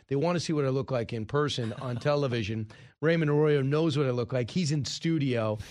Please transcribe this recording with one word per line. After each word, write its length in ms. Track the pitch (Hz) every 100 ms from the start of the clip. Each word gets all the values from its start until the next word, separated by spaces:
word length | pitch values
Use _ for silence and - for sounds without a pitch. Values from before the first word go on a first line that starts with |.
| -
They 80 | 139
want 180 | 170 175
to 60 |
see 100 | -
what 140 | 147 135
I 20 |
look 240 | 135 -
like 220 | 127 113
in 120 | 117 104
person 460 | 147 147 - 113 -
on 140 | 127 120
<laughs> 60 |
television. 680 | 151 147 139 120 101 113 107 - - -
Raymond 320 | 151 165 147
Arroyo 300 | 147 156 143
knows 360 | 135 151 165 143
what 80 | 131
I 40 |
look 240 | 123 117
like. 180 | 127 120
He's 220 | 185 151
in 100 | 151
studio. 760 | 120 - 165 160 139 120 110 107 -